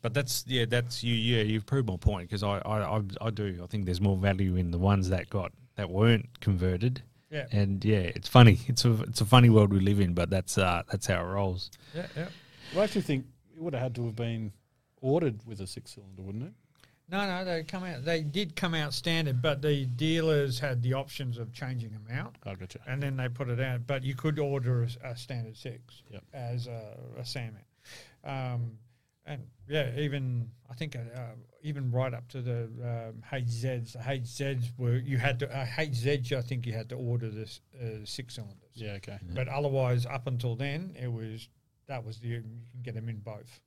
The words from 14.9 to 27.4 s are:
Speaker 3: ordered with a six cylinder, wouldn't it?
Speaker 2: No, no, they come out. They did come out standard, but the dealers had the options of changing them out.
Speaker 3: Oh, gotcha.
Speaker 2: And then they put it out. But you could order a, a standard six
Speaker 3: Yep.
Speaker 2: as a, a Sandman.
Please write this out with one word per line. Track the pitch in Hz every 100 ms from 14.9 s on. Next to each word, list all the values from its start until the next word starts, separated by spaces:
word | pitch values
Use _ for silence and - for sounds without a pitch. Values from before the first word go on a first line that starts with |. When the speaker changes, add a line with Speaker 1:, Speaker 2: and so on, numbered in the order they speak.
| _
Speaker 3:
ordered | 131 151 160 107 117
with | 107
a | 95
six | - -
cylinder, | - 101 95
wouldn't | 95 101
it? | 147 - _ _ - _ _
Speaker 2:
No, | 185 202
no, | 180
they | 185 170
come | 160 190
out. | 180 143
They | 135 165
did | 151 151 196 -
come | 185
out | 165 151
standard, | 151 - 165 156 123
but | 156 139
the | 151 147 131
dealers | 120 156 165 160 151 143 120
had | 143 123
the | 120
options | 131 139 - 131 120
of | 113
changing | 120 131 127 113
them | 107 107
out. | 127 - 117
Speaker 3:
Oh, | - 95
gotcha. | 92 - -
Speaker 2:
And | 131
then | 139 131
they | 127
put | 123 135
it | 120
out. | 131 123 120
But | 139
you | 131 127
could | 156 151
order | 143 139 123 123 117 120
a, | 131
a | 120
standard | - 123 113 110
six | 131 117 - - -
Speaker 3:
Yep. | 101 -
Speaker 2:
as | 143 120 123 123
a, | 117 107 - 123 117
a |
Sandman. | 123 135